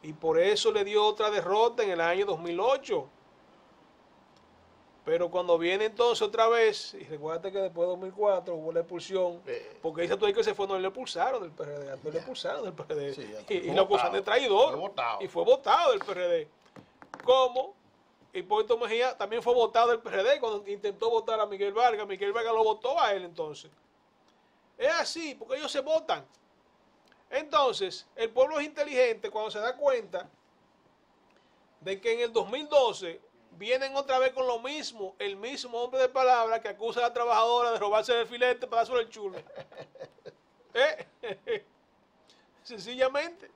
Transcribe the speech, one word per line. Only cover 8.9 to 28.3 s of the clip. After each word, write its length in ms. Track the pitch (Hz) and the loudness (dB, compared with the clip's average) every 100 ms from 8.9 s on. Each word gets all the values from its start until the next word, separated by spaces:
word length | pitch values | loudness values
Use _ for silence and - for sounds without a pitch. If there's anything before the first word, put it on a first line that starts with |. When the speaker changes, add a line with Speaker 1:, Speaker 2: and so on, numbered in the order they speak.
| 175 165 190 180 175 - | -8 -6 -2 -2 -4 -8
Speaker 2:
Eh. 300 | 120 - - | -10 -10 -8
Speaker 1:
porque 220 | 165 160 | -8 -4
dice 140 | 170 190 | -2 0
tú 80 | 208 | 0
ahí 80 | |
que 100 | 202 | 2
se 100 | 214 | 0
fue, 140 | 202 196 | 0 -2
no 100 | 190 | -2
le 100 | 190 | -4
expulsaron 540 | 220 247 170 208 254 | -6 -10 -2 0 -2
del 100 | 175 | -6
P 120 | 151 | -10
R 160 | 151 143 | -10 -10
D, 100 | 139 | -12
a 40 | |
Antonio 180 | 131 151 | -10 -8
le 0 | |
Speaker 2:
Ya. 80 | 160 | -8
Speaker 1:
expulsaron 440 | 202 254 175 269 208 | -8 -8 -6 -6 -8
del 80 | |
P 100 | 160 | -10
R 120 | - 151 | -8 -6
D. 180 | 143 135 | -6 -8
Speaker 2:
Sí, 140 | 110 | -12
ya 80 | 107 - | -14 -6
Speaker 1:
Y, 100 | 190 | -4
y 40 | - | 0
Speaker 2:
fue 80 | - | 2
Speaker 1:
lo 60 | |
acusan 280 | - 202 - | 4 4 2
de 80 | 196 | -2
Speaker 2:
votado. 40 | |
Speaker 1:
traidor. 460 | 196 233 262 196 294 | 2 2 4 4 4
Speaker 2:
Fue 80 | 151 | 2
votado. 420 | 196 - 120 104 | -6 -4 -4 -4
Speaker 1:
Y 60 | 185 | -6
fue 160 | 170 180 | -2 2
votado 460 | 262 208 262 339 | 2 4 2 4
del 80 | 208 | 0
P 100 | - | -2
R 160 | 180 175 | -4 0
D. 200 | 170 151 _ _ - - _ - - | -2 -2 _ _ -20 -20 _ -20 -8
¿Cómo? 500 | - 262 254 247 381 - _ _ _ _ _ | 4 4 4 0 -6 -10 _ _ _ _ _
Hipólito 460 | 190 175 208 220 233 | -12 -2 -2 2 0
Mejía 400 | 233 226 254 240 | 0 0 -2 -2
también 240 | 202 226 | -6 -2
fue 140 | 233 247 | 2 4
votado 340 | 220 226 233 | 4 4 4
del 100 | 233 | 2
P 100 | 233 | -2
R 140 | 196 | -2
D 160 | 214 285 | 2 2
cuando 280 | 233 208 202 | 0 -4 -8
intentó 400 | 202 202 196 226 | -6 -6 -4 0
votar 300 | 226 208 220 | 0 0 -2
a 80 | 208 | -2
Miguel 260 | 196 202 | -2 -4
Vargas. 320 | 202 247 214 202 | 2 2 2 -6
Miguel 240 | 185 196 | -4 -2
Vargas 220 | 220 226 | -2 0
lo 100 | 226 | 4
votó 360 | 220 214 240 320 | 4 2 0 2
a 120 | 240 | 2
él 100 | 196 | 2
entonces. 480 | 175 165 156 143 156 _ _ _ _ _ _ _ _ _ _ _ | -4 -8 -8 -10 -18 _ _ _ _ _ _ _ _ _ _ _
Es 140 | 247 | 0
así, 400 | 339 - 320 320 | 0 -2 -6 -10
porque 220 | 254 226 269 | -10 -8 -6
ellos 160 | 302 | -4
se 80 | 294 | -4
votan. 440 | 269 320 320 165 135 _ _ _ _ _ _ _ _ _ _ | 0 -2 0 -6 -6 _ _ _ _ _ _ _ _ _ _
Entonces, 760 | 262 302 285 269 202 190 - - - | -6 0 2 2 0 -6 -8 -16 -6
el 140 | |
pueblo 300 | 226 | -4